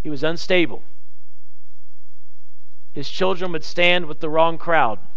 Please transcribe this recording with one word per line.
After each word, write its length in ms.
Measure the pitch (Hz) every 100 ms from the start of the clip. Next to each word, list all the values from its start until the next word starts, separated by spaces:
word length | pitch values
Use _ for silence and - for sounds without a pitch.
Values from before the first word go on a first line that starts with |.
he 80 | 156
was 140 | 143
unstable. 580 | 156 170 - 180 160 - - - - - - - - - - - - - - - - - - - - - -
His 160 | - 139
children 440 | - 190 185 185
would 120 | 165
stand 440 | - - 175 180 165
with 120 | 156
the 120 | 160
wrong 260 | 156 165 165
crowd. 400 | - 160 120 104 -